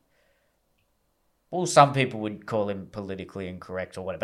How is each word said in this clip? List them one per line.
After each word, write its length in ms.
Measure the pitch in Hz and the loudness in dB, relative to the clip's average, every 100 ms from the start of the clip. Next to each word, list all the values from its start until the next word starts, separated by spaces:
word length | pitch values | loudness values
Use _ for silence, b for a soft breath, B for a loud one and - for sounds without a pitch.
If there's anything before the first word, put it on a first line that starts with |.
| _ _ _ _ _ _ _ _ _ _ _ _ _ _ _ | _ _ _ _ _ _ _ _ _ _ _ _ _ _ _
well, 160 | 170 175 | -4 4
some 260 | 156 139 | 8 8
people 280 | 131 127 110 | 6 0 -2
would 260 | 107 101 - | -6 -8 -4
call 220 | 113 101 | -2 0
him 200 | 98 92 | -4 -8
politically 560 | 107 98 95 90 98 92 | -10 -8 -8 -10 -10 -10
incorrect 500 | 90 - 92 92 - | -10 -10 -8 -8 -8
or 40 | |
whatever. 160 | 92 85 | -8 -2